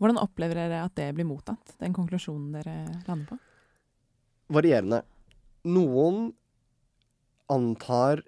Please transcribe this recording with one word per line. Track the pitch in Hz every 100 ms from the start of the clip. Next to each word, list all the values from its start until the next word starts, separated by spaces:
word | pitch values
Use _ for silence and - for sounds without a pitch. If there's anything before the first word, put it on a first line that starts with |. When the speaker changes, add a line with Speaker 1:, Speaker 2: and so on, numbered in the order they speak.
Speaker 1:
Hvordan | 214 233
opplever | 196 - 170 170
dere | 170 165
at | 180 -
det | 143
blir | 151 170
mottatt, | 139 - 226 - -
den | 175
konklusjonen | 185 170 180 - 147 143
dere | 151 160 160 156 170 180
lander | 165 147
på? | 254 - _ _ _ _ _ _ _ _ _ -
Speaker 2:
Varierende. | 151 165 120 95 117 - _ _ _ _ _
Noen | 170 180 156 127 160 202 233 - _ _ _ _ _ _ _ _ _ _ -
antar | 135 120 113 - 123 131 151